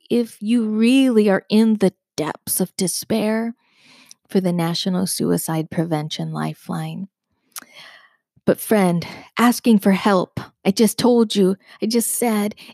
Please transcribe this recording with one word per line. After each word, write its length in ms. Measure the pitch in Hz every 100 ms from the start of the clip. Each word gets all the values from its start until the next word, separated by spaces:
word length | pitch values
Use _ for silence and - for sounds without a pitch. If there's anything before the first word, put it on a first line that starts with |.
| -
if 300 | 233 233 -
you 280 | 208 240 220
really 600 | 214 226 262 262 220 214
are 160 | 190 -
in 280 | 214 226 214
the 160 | 185 - _ -
depths 440 | 151 - - -
of 140 | 180 -
despair, 800 | 185 - - 220 214 220 233 233 _ _ _ _ _ _ _
for 80 | 202
the 120 | 185
National 540 | 175 165 170 196 185 185
Suicide 640 | - 165 170 - 160 156
Prevention 640 | - 165 156 156 - 160
Lifeline. 760 | 156 156 156 - 170 160 165 196 _ _ _ _ - - - - - _ _ _ _ -
But 120 | 170
friend, 480 | - 214 185 170 - - - -
asking 420 | 240 226 - 214
for 120 | 202
help, 480 | 190 220 190 - - - _
I 60 | -
just 280 | 196 214 -
told 380 | 240 240 220 208
you, 200 | 185 196 _ -
I 40 | 214
just 280 | 233 226
said, 400 | - 240 214 208 - -